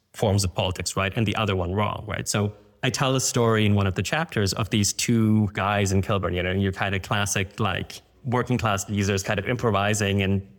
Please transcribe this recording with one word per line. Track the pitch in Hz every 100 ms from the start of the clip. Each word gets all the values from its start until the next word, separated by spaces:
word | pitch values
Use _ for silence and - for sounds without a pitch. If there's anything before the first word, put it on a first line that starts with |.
| _
forms | - 110 98
of | 95
politics | - 92 92 90 98
right | 98
and | 123
the | 104 101
other | 107
one | 95 87
wrong, | 98 104 - 107
right? | - -
So | 107 101 - - _
I | 127
tell | - 135
a | 135
story | - 123 113 110
in | 107 104
one | 98
of |
the | 92
chapters | 101 156 165 113 98
of | - 107
these | 110 98
two | - - 117 110 107 101
guys | - 98 104 95
in | 95
Kilburn, | 92 98 87
you | 90
know, | 90
your | 98 98
kind | 92 101 95
of |
classic, | - 107 101 104 95 -
like, | 104 95 95 - - _
working | 131 123 120 120
class | 113 98
geezers | - 101 98 98
kind | 104 104
of | 104
improvising | 123 120 98 101 107 98 98
and | 98 98 -